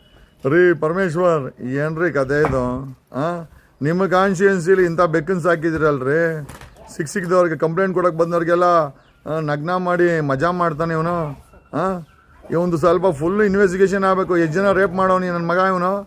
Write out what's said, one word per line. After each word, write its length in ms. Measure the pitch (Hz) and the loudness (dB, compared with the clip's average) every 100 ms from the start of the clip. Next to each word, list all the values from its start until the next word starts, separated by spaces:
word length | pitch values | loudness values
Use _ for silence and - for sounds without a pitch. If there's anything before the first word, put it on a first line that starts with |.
| _ - - _ 135 | _ -20 -20 _ 0
ರೀ 260 | 160 180 | 4 4
ಪರಮೇಶ್ವರ್, 880 | 165 156 175 190 156 180 165 127 - | 4 0 -2 -2 0 2 0 -2 -8
ಏನ್ರಿ 500 | 120 135 151 160 175 | -8 -4 -4 -2 -2
ಕಥೆ 280 | 139 131 143 | 0 0 0
ಇದು, 580 | 151 135 123 127 135 131 _ | 0 0 -2 -4 -8 -16 _
ಆ? 280 | - 156 175 160 - _ - | -6 -6 -6 -12 -20 _ -6
ನಿಮ್ಮ 240 | 143 175 190 | -2 0 2
ಕಾನ್ಸ್ಟಿಟ್ಯೂಯೆನ್ಸಿಲಿ 800 | 180 196 180 196 196 165 190 | 2 2 2 2 2 2 4
ಇಂಥ 160 | 180 165 | 2 2
ಬೆಕ್ಕನ್ 400 | 175 160 151 190 | 2 0 -2 -2
ಸಾಕಿದ್ರಲ್ರಿ, 1040 | 160 170 160 156 151 143 127 156 165 160 143 - - - - - | 0 0 0 0 0 0 0 0 0 -2 -10 -16 -20 -20 -16 -10
ಸಿಕ್ 120 | 156 | -8
ಸಿಕ್ದವ್ರಿಗೆ 480 | 208 170 185 175 156 | -6 0 2 2 0
ಕಂಪ್ಲೇಂಟ್ 380 | 160 165 190 | -2 0 -2
ಕೊಡಕ್ 200 | 180 180 | 0 0
ಬಂದವ್ರಿಗೆಲ್ಲ, 500 | 160 165 170 165 175 | 0 0 0 0 2
ಆ, 280 | 180 175 147 135 _ _ - 156 | 4 2 0 -6 _ _ -8 -4
ನಗ್ನ 360 | 156 147 156 180 | -4 -4 -4 -4
ಮಾಡಿ 440 | 180 175 175 165 | 0 2 2 2
ಮಜಾ 300 | 147 135 165 | 0 0 0
ಮಾಡ್ತಾನೆ 440 | 180 170 147 165 | 0 -2 -2 -4
ಇವನು, 380 | 160 160 175 151 131 - - _ - | -2 -2 -4 -6 -10 -18 -20 _ -6
ಆ? 240 | 185 185 160 _ _ - - | -4 -4 -10 _ _ -20 -6
ಇವಂದು 280 | 160 175 165 | -2 0 2
ಸ್ವಲ್ಪ 280 | 170 175 185 | 2 4 2
ಫುಲ್ 360 | 143 160 202 | 0 -2 0
ಇನ್ವೆಸ್ಟಿಗೇಷನ್ 640 | 214 190 202 185 196 196 | 2 2 2 2 0 2
ಆಗ್ಬೇಕು. 320 | 190 185 190 175 | 0 0 0 2
ಎಷ್ಟ್ 180 | 165 | 0
ಜನ 180 | 156 202 | 0 0
ರೇಪ್ 200 | 185 190 | 2 2
ಮಾಡೋನು 400 | 185 190 185 185 | 0 0 0 0
ನನ್ 140 | 175 170 | -4 -2
ಮಗ 100 | 175 | 0
ಇವನು 440 | 190 185 180 202 | 2 0 0 -2